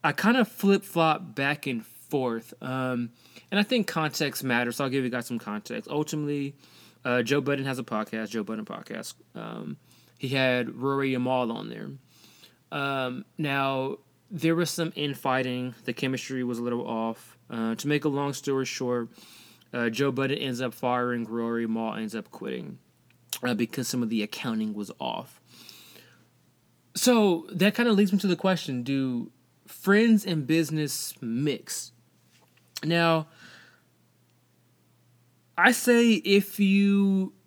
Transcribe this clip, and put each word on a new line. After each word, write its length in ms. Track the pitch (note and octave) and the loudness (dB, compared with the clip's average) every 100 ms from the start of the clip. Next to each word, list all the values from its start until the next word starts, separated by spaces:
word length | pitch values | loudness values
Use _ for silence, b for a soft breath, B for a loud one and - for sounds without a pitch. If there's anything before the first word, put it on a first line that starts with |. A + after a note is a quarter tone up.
I 80 | D#3 | 0
kinda 320 | C#3+ G#3 C4 | 2 2 4
flip-flop 880 | A3 - G3 G3 - E3+ D#3+ D3+ D#3+ | 2 2 4 4 2 2 4 2 -4
back 320 | B2 C#3 D3 C#3 | -2 -2 -2 -4
and 180 | A#2 | -6
forth. 680 | G#2+ - - C#3+ B2+ A2+ - - | -8 -20 -4 -2 -2 -4 -8 -12
Um, 500 | C3 C3 B2+ B2 A#2 B B B B | -6 -4 -2 -2 -6 B B B B
and 100 | G3+ | 0
I 40 | |
think 240 | G3+ B3 F#3+ | 2 0 0
context 560 | E3+ D#3 - C#3+ - | -2 -2 -2 -4 -2
matters, 320 | C3 A#2+ A#2+ | 0 0 0
so 80 | A#2+ | -2
I'll 60 | C#3 | -2
give 140 | C3+ | 0
you 60 | B2+ | -2
guys 180 | B2 A#2 | -4 -6
some 120 | A#2+ | -8
context. 500 | - G#2+ - A2+ - | -6 -8 -8 -10 -4
Ultimately, 680 | D3 D3+ D#3 D3 C#3+ C#3 C#3 B B B B | -4 -2 -4 -4 -4 -6 -10 B B B B
uh, 160 | B2+ B2 | 0 0
Joe 180 | A#2+ C#3+ | 2 0
Budden 260 | C3+ C#3 | 2 -2
has 140 | C3+ B2+ | -2 -6
a 40 | |
podcast, 460 | A#2+ G#2+ G#2+ A2 G#2+ | -4 -6 -4 -8 -6
Joe 140 | A2+ | -6
Budden 220 | G#2 A2 | -6 -8
Podcast. 480 | G#2+ - - - - - _ | -8 -12 -10 -12 -12 -16 _
Um, 420 | - D#2 A#2 - D3 b b b b | -14 -12 -10 -10 -12 b b b b
he 120 | C3+ | -4
had 460 | C3+ C3 B2 A#2+ | 0 2 2 -2
Rory 380 | A#2+ C3+ C#3 C3+ | -4 -2 0 0
Amal 380 | B2+ B2+ B2+ A#2+ | 0 0 0 0
on 180 | A2+ A2 | -4 -8
there. 220 | A2+ G#2+ C#3 _ b b b b b _ | -10 -12 -14 _ b b b b b _
Um, 540 | D3 C#3 C3+ B2+ B2+ - - | -6 -4 -2 -4 -6 -12 -6
now, 640 | D3 C#3 C3+ C3+ C3+ - _ _ _ | -2 0 0 -2 -4 -8 _ _ _
there 260 | F3 D#3+ | -2 2
was 140 | E3 E3+ | 2 0
some 220 | - D#3+ | -2 -4
infighting. 800 | - D3 C3+ C#3 C3 B2+ B2 B2+ A#2+ | -4 -6 -4 0 0 0 -4 -6 -8
The 80 | - | -8
chemistry 500 | A#2 C3 C3 - C3 | -4 -4 -4 -6 -6
was 160 | B2 A#2 | -4 -4
a 40 | |
little 220 | A#2+ A#2+ | -4 -4
off. 520 | A#2+ A2+ A2+ A2+ - _ _ | -4 -4 -4 -6 -16 _ _
Uh, 260 | A#2 A2+ | -4 -4
to 120 | A2 C#3+ | -2 -2
make 160 | D3 | 0
a 60 | D3 | 0
long 240 | C#3 C#3+ | -2 -2
story 320 | C#3 - C3+ | -4 -2 -2
short, 440 | C3 - B2 B2 A#2 B B B B B _ | -2 -4 -2 -2 -4 B B B B B _
uh, 160 | B2 A#2 | -2 -2
Joe 220 | A2+ C#3 | 2 0
Budden 260 | C3 C3+ C#3+ | 0 -2 -2
ends 240 | C3+ A#2+ | -4 -4
up 120 | B2+ | -6
firing 520 | - B2 B2 B2 A#2+ | -4 -2 0 0 -2
Rory, 420 | A2 A#2 A#2 A#2 A2+ | -4 -4 -2 -2 -2
Mal 280 | A2 A2+ | -2 -4
ends 200 | G#2+ A2 | -6 -6
up 160 | A2 - | -8 -10
quitting, 480 | - - B1+ C#2+ - _ _ _ _ _ - | -12 -8 -8 -10 -16 _ _ _ _ _ -6
uh, 100 | B2 | -2
because 340 | A2 - - A#2+ | 0 -2 -2 -4
some 160 | B2+ | -2
of 60 | A2+ | -2
the 140 | A2 | -2
accounting 500 | G#2 - C3 A2 A2 | -2 -6 -6 -4 -4
was 180 | G#2 G2 - | -6 -10 -8
off. 420 | C2+ - C3 - _ B B B B B B B B _ _ _ _ _ _ | -6 -6 -10 -20 _ B B B B B B B B _ _ _ _ _ _
So 520 | - B3 A#3+ G#3 E3+ - | 2 4 6 6 4 -2
that 240 | F3+ G3+ | 2 2
kinda 160 | G#3 A#3+ | 4 4
leads 220 | G3+ G#3 | 6 6
me 60 | G3 | 4
to 80 | G3 | 2
the 100 | F3 | 2
question, 460 | F#3+ F3+ - B2+ | 2 0 -2 -4
do 480 | B2 C#3 C3 A#2+ - _ _ _ - | -2 0 0 -2 -6 _ _ _ -20
friends 580 | - F#3+ G3+ A#3 G#3+ | -4 4 6 8 6
and 220 | G3 D#3+ C3+ | 4 -2 2
business 680 | D#3+ D#3 D#3 D3 - - - | 2 2 -2 -2 -4 -8 -8
mix? 680 | A#2 A#2 D3 B2+ - - - _ _ _ _ _ _ _ _ - | -4 -2 0 -2 -6 -10 -10 _ _ _ _ _ _ _ _ -6
Now, 440 | D3 E3+ E3 D#3+ D#3 B B B B B B _ _ _ _ _ _ _ _ _ _ _ _ _ _ _ _ - | 0 4 4 2 0 B B B B B B _ _ _ _ _ _ _ _ _ _ _ _ _ _ _ _ 4
I 140 | G3+ | 6
say 420 | A#3 - A#3 A#3+ | 6 6 6 8
if 460 | G#3 - G3 G3 - | 4 6 4 4 2
you 720 | G3 G3 G3+ G3+ G3 F#3+ F#3 _ | 4 6 6 4 4 2 0 _